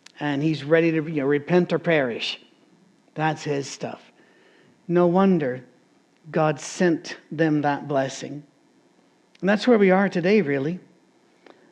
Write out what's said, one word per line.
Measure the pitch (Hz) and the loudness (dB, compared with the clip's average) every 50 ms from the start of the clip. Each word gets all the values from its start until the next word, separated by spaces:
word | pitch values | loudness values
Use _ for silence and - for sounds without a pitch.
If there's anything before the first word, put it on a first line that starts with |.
| _ - _ - | _ -20 _ -6
and | 156 147 143 139 151 | -4 -4 -2 0 0
he's | 160 156 135 135 | 0 -2 -2 0
ready | 143 160 165 165 165 | 2 4 4 4 4
to, | 160 160 151 160 | 2 0 -2 -4
you | 165 147 | -4 -2
know, | 131 | 0
repent | 139 147 135 143 - 175 180 175 170 175 | 0 0 0 0 2 2 2 2 2 0
or | 151 | -2
perish. | - 175 165 151 135 123 110 - - - - - - _ _ _ _ _ _ _ _ _ _ _ _ _ - | 0 2 2 2 2 0 -2 -6 -6 -8 -10 -10 -14 _ _ _ _ _ _ _ _ _ _ _ _ _ -8
That's | - 156 160 151 - - | -4 -2 -2 -4 -4 -4
his | 151 143 139 135 127 | -6 -4 -4 -6 -8
stuff. | - - - 113 - - - _ _ _ _ _ _ _ _ _ _ _ _ _ _ _ _ - | -10 -12 -12 -12 -12 -12 -18 _ _ _ _ _ _ _ _ _ _ _ _ _ _ _ _ -2
No | 170 175 175 175 | 2 2 4 4
wonder | 170 190 196 196 185 165 147 127 127 131 - - _ _ _ _ _ _ _ _ _ _ _ 156 | 4 4 4 4 4 2 0 -2 -6 -8 -12 -18 _ _ _ _ _ _ _ _ _ _ _ -6
God | 147 175 156 156 151 - | -2 0 0 0 0 -2
sent | - - - - 185 175 160 - - - - - - - | -6 -10 -4 -2 0 0 0 0 -4 -10 -16 -16 -16 -10
them | 165 147 165 156 151 147 | -4 -2 0 0 0 0
that | 143 147 143 139 - 147 | 0 -2 -4 -4 -6 -4
blessing. | 147 135 135 135 - - - - 143 147 147 _ _ _ _ _ _ _ _ _ _ _ _ _ _ _ _ _ _ - | -2 -2 -2 -4 -6 -10 -12 -12 -12 -14 -16 _ _ _ _ _ _ _ _ _ _ _ _ _ _ _ _ _ _ -6
And | 175 190 | -2 0
that's | 214 208 - 254 | 0 2 4 4
where | 240 214 | 4 6
we | 202 185 | 6 6
are | 180 190 202 190 | 4 4 2 0
today, | - 185 160 185 208 220 | 0 0 0 2 2 2
really. | 170 139 143 139 135 156 180 180 - _ _ _ _ _ _ _ _ _ _ _ _ - - _ _ _ | 2 2 0 -2 -2 -4 -6 -8 -10 _ _ _ _ _ _ _ _ _ _ _ _ -20 -20 _ _ _